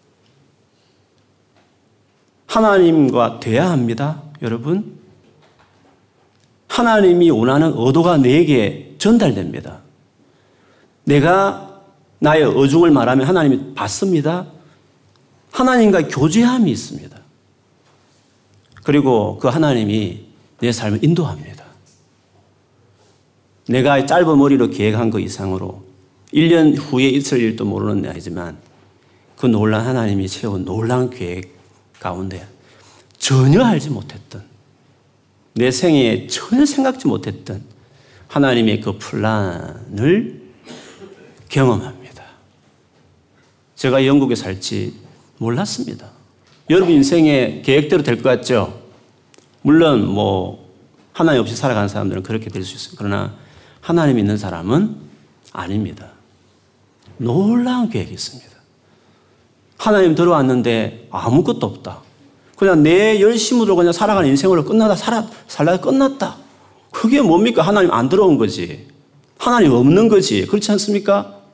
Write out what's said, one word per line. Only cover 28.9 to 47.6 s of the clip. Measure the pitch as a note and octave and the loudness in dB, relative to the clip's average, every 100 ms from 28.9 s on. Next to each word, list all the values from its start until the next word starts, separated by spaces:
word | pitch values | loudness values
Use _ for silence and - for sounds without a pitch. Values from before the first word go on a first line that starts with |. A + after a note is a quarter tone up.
| _ _ _ _ _ | _ _ _ _ _
그 | B2+ | -2
놀란 | G#2+ G#2+ G#2+ B2+ | 0 2 0 -2
하나님이 | B2 A2 G2 F#2+ | -2 -2 -2 -4
세운 | - A#2 G2 F2 | -8 -8 -6 -6
놀라운 | A2 A2+ B2 B2+ | -6 -4 -2 -4
계획 | B2 F2 F2+ - _ _ _ _ _ | -8 -12 -12 -14 _ _ _ _ _
가운데 | F#2 F2 F#2+ F2+ G2 - _ _ _ _ _ - | -12 -10 -10 -12 -18 -20 _ _ _ _ _ -8
전혀 | - C3+ C3 F3 | -2 2 4 4
알지 | B3 E3+ D3 | 4 0 -4
못했던, | A2+ - - - - - _ _ _ _ _ _ _ _ _ _ | -10 -12 -18 -20 -20 -20 _ _ _ _ _ _ _ _ _ _
내 | - B2 | -2 -2
생애에 | B2+ F3 D3+ A#2+ A2 - | 0 2 4 2 0 -4
전혀 | - - B3 C#4+ | -10 -2 0 2
생각지 | C#4 C4 C4 C4 | 0 -2 -2 -4
못했던 | D#3+ - G2+ - G2+ - _ _ _ _ _ - | -4 -6 -12 -12 -14 -16 _ _ _ _ _ -6
하나님의 | D3+ C#3 A#2+ A2 G#2 | -2 0 2 0 0
그 | G#2+ G2+ | -4 -10
플랜을 | - - G#2+ A2 G2 F2 E2+ D#2+ - G2+ C3 G3 - - - _ - - - - - - - - - | -10 -6 -2 -2 -4 -6 -12 -16 -14 -4 0 0 -2 -10 -20 _ -20 -20 -20 -20 -20 -20 -20 -20 -8
경험합니다. | C#3+ C3+ G#2+ - - - - - _ _ _ _ _ _ _ _ _ _ _ _ _ _ - | 0 0 0 -4 -14 -20 -20 -20 _ _ _ _ _ _ _ _ _ _ _ _ _ _ -6
제가 | C3 C3+ C3+ | 0 2 4
영국에 | C#3+ C3 A2+ | 4 2 -2
살지 | - F#2+ - G#2 G2+ - - _ _ - | -6 -10 -8 -8 -8 -12 -20 _ _ -10
몰랐습니다. | A2+ A#2+ G#3 - B3 - - - _ _ _ _ - | -6 -4 -6 -8 -10 -12 -18 -20 _ _ _ _ 0
여러분 | E3+ F3+ | 2 4
인생의 | D#3 C#3 E3+ D#3 C#3 A#2+ D2+ | 4 4 4 4 2 0 -4